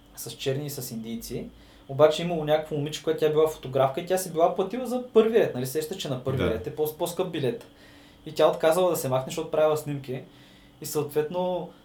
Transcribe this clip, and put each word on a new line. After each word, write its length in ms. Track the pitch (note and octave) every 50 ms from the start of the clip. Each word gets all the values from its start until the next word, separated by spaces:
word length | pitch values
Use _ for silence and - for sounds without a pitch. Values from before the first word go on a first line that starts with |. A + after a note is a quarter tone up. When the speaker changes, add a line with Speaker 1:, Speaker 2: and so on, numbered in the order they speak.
| - - -
Speaker 1:
с 140 | - - -
черни 360 | - - - C#3 C3 C#3+ D3+
и 40 | D3
с 200 | C3+ - - -
индийци. 560 | A2+ A2+ - A#2 A#2 A#2 - - A#2+ - - - - - - - - - - -
Обаче 340 | C3+ C3 D3+ D3+ D#3 - E3+
имало 220 | F3 F3 D#3+ D3
някакво 320 | D3 D3+ D#3 D#3 - D#3+
момиче, 260 | D3 C#3+ D3+ D3 - -
което 180 | D#3 D#3 D#3
тя 80 | D#3 D3+
била 200 | D3+ D3+ D#3 D3+
фотографка 520 | - - - C3 B2+ C3+ C3 C3+ - F3
и 60 | E3+
тя 120 | F3 F#3 F#3
си 140 | F3+ F3 D3+
била 240 | D#3 E3 F3+ F3
платила 300 | - F#3+ - - B3+ B3+
за 180 | A3+ B3 B3+ B3
първи 300 | - - A3+ G#3+ A3 A3+
ред, 200 | G#3+ D#3+ - -
нали, 120 | B2 B2+
сещаш, 300 | B2+ - D#3 D#3 - F#3+
че 120 | - - D#3
на 160 | C3 - -
първи 140 | C3+ C3 -
Speaker 2:
Да. 120 | F2+ -
Speaker 1:
ред 160 | - - -
е 80 | D3+ -
по-, 220 | - D3+ D3+ D3+
по-скъп 320 | - F3 E3+ - - F#3 E3+
билет. 380 | E3 D#3 C3 A3+ A#3 - - - - - - - - - - - - - -
И 60 | D#3 D3
тя 160 | - D#3 E3
отказала 420 | F3 - - D#3+ D#3+ F3+ F#3 F3
да 60 | D#3+
се 120 | - - C3+
махне, 160 | C3 B2+ C3
защото 240 | - - D#3+ D#3+ -
правила 260 | - D3+ D#3 D#3 D3+
снимки. 440 | D3+ - D3 D3 C#3 C3+ - - D3+ - - - - - - - - - - - -
И 60 | D#3
съответно, 840 | - - D3+ C#3 D3 - - - D3+ F3 F3+ F3+ F3+ F3+ F3 E3 - - -